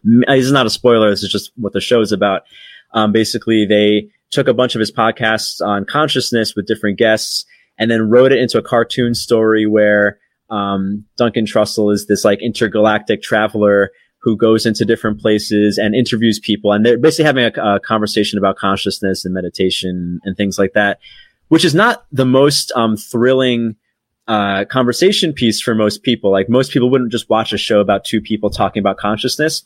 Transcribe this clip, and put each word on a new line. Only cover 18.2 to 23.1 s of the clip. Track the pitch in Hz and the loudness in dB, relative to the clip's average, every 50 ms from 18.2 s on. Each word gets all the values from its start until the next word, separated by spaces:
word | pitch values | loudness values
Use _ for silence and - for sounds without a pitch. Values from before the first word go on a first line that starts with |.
| 104 - 107 | -2 -2 -2
about | 101 98 95 95 | 0 0 -2 -2
consciousness | - - 98 98 95 - 101 - - 104 98 92 - - | -2 -2 -2 -2 -2 -4 -6 -6 -4 -4 -4 -4 -4 -6
and | 92 92 | -6 -6
meditation | 92 90 87 _ - 95 92 92 - - 90 90 90 87 87 87 85 _ | -6 -6 -8 _ -4 -4 -4 -4 -4 -6 -6 -6 -6 -8 -8 -10 -8 _
and | 101 95 | -8 -4
things | - 104 98 92 - | -4 -4 -4 -2 -2
like | 98 95 _ | -4 -2 _
that, | 104 104 101 - _ _ - - - - _ _ _ _ | -2 -2 -2 -4 _ _ -20 -20 -20 -20 _ _ _ _
which | _ 156 165 - | _ 2 2 2
is | 165 139 | 2 2
not | 175 214 240 233 - _ _ | 2 2 2 0 -2 _ _
the | - 127 131 | -2 0 0
most, | 127 127 131 139 147 143 - - - - | 2 4 4 4 4 2 -2 -4 -4 -4
um, | 123 113 110 110 | -2 -2 -2 -2
thrilling, | 107 - - | -4 -8 -8